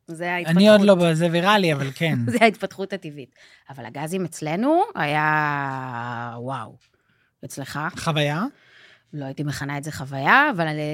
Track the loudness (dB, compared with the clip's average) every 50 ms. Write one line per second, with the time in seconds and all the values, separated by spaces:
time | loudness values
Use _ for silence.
0 | _ -14 -12 -8 -6 -6 -4 -4 -2 2 4 6 8 8 8 8 8 8 6 6
1 | 6 4 2 2 2 2 2 2 2 4 4 4 4 2 0 0 -2 -4 -4 -4
2 | -2 0 0 0 0 0 2 4 4 4 2 2 -6 -10 -8 -8 -8 -8 -8 -10
3 | -10 -12 -14 -14 -16 -18 _ _ -20 -20 -20 _ _ -20 -16 -16 -14 -12 -10 -8
4 | -8 -4 -4 -4 -4 -6 -8 -8 -6 -4 -2 -2 0 2 2 2 2 0 -2 -4
5 | -2 -2 0 0 2 2 2 2 2 0 -2 -2 -4 -4 -4 -6 -6 -6 -8 -8
6 | -8 -8 -8 -8 -8 -10 -10 -10 -10 -8 -8 -8 -10 -12 -18 -20 _ _ _ _
7 | _ _ _ _ _ _ _ _ -20 -16 -14 -12 -12 -10 -8 -6 -6 -6 -6 -6
8 | -4 -2 0 0 0 -2 -2 -4 -6 -6 -8 _ _ _ _ -20 -20 -20 -20 _
9 | _ _ -12 -10 -10 -10 -8 -6 -6 -6 -6 -6 -6 -8 -8 -8 -8 -8 -10 -10
10 | -10 -8 -6 0 4 6 6 6 6 4 2 0 -2 -2 -2 -4 -4 -4